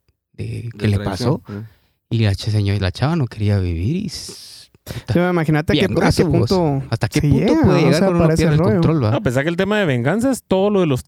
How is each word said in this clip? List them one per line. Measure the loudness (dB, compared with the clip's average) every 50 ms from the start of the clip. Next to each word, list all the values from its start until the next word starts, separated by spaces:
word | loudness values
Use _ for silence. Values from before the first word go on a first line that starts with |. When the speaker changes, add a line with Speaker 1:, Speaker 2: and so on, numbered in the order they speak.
| _ _ _ _ _ _ _
Speaker 1:
de | -12 -10 -8 -8 -8 -10 -10 -8 -4
que |
Speaker 2:
De | -2 0
Speaker 1:
le | 0 0
Speaker 2:
traición, | -2 -4 -4 -2 -2 -2 -2 -2
Speaker 1:
pasó. | -4 -8 -12 -12
Speaker 2:
sí. | -12 -14 _ _ _ _ _ _ _ -4
Speaker 1:
Y | -2 0
la | 2 2 0
ch-, | 0 -2 -2 -2
señora, | 0 0 0 0 0
la | -2 -2 -2
chava | -2 -2 -2 0
no | -2 -2
quería | -4 -4 -4 -2 0 0 0
vivir | 0 -2 -2 -2 -2 -2 -4
y | -4 -6
s-, | -8 -10 -12 -14 -16 -16 -18 -20 -20 -20 -20 -20 -20 _ _ _
puta. | -14 -14 -10 -6 -2 0
Speaker 3:
Sí, | 0
imagínate | 0 0 0 0 0 0 0 0 0 0 0
a |
qué, | 0 0 0
Speaker 1:
Bien |
Speaker 3:
a | 0 0 0 2 2
qué | 2 2
Speaker 1:
grueso, | 2
vos. | 2 2 2 2
Speaker 3:
punto | 2 0 2 0 0 -2 -4 -4
Speaker 1:
¿Hasta | -4 -4 -2 -2
qué | -2 0
Speaker 3:
se | 2 2
Speaker 1:
punto | 2 2 4
Speaker 3:
llega, | 2 2 4 4
Speaker 1:
puede | 4 4
Speaker 3:
o | 4
Speaker 1:
llegar | 4 4 4
Speaker 3:
sea, | 2 2
Speaker 1:
cuando | 2 2 2
uno | 2
Speaker 3:
para | 2 2
ese | 2 2
Speaker 1:
pierde | 2 2
el | 2
Speaker 3:
rollo. | 2 2 2
Speaker 1:
control, | 2 2 2 2 2 2
va? | 0
Speaker 4:
No, | 0 0 0
pensá | -2 -2 0 -2
que | -2
el | -2
tema | -2 -2 0 0 0
de | 0
venganza | 0 0 0 0 0 0 0 0 -2
es | -2 -2 -2
todo | -2 0 0 2 2
lo | 2 2
de | 2
los, | 2 0 -2 -4